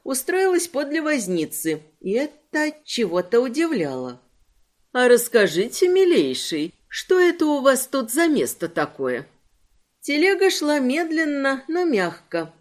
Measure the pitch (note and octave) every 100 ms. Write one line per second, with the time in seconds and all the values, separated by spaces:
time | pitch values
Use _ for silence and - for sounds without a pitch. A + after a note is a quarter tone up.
0 | - C4 - F4+ F#4+ F4 - C4+ C#4 D#4
1 | D4+ C#4+ F#3 F3 D3+ - D#3+ D3+ - _
2 | - A3+ D4+ - _ D4+ D4+ D4+ - -
3 | G3+ F3+ F3+ A#3 B3+ C4 E4 B3+ D3 B2+
4 | B2+ B2 _ _ _ _ _ _ _ D3+
5 | D3+ A#3 - A#3 F#3+ D#3 A#3 - F4+ F#4
6 | F#4 C#4 C3+ B2+ - D#3 D#3+ _ _ -
7 | - F#4 F4 E4+ D4+ C#4+ C4 B3+ - C4+
8 | A3+ C#4+ E4+ B3+ B2 - E3 E3 F3+ -
9 | C3 B2 C#3+ _ _ _ _ _ _ _
10 | - D4 F#4 F#4 F#4+ - D4 D4 B3+ D4+
11 | E4 D#4+ D#4 C#4+ C4+ C4 - E4+ F4 G#3+
12 | E3+ E3 _ E3+ D#3+ _